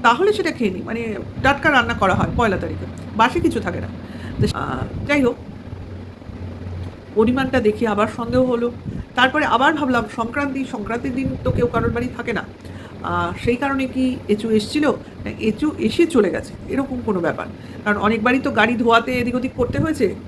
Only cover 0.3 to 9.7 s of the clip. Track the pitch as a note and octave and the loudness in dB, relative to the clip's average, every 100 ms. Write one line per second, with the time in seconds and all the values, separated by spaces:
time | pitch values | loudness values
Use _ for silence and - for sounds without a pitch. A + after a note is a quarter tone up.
0.3 | G#4 F4 - G#3+ F3+ - A3+ A3+ G#3 - | 2 0 0 -2 -2 -6 -6 -6 -6 -8
1.3 | - C4 C#4 D#4+ C4+ A#3 A#3 G3 G3 - | 0 2 4 4 4 4 2 2 2 2
2.3 | - A3+ F3 E3 - - - - G#3+ - | 2 2 0 -2 -6 -10 -12 -4 2 2
3.3 | E4+ E4 A#3 - - - - - - - | 4 0 0 -4 -4 -6 -8 -12 -10 -6
4.3 | - - - C#3 B2+ - - - C#4+ B3 | 0 0 0 -2 -4 -4 -4 0 4 4
5.3 | - - - - - - - - - - | 0 -10 -14 -12 -12 -12 -12 -14 -16 -14
6.3 | - - - - - - - - G#3 A3+ | -12 -10 -10 -10 -8 -10 -12 -4 2 2
7.3 | C4 C4 C4 G#3+ G#3 A3+ G#3 A3 - A#3 | 2 2 4 4 2 0 2 0 -2 0
8.3 | B3 B3+ A#3 A#3+ - - - - - B3+ | 2 4 2 0 -4 -10 -10 -4 2 2
9.3 | D4 D4 A#3+ C#4 | 4 2 4 4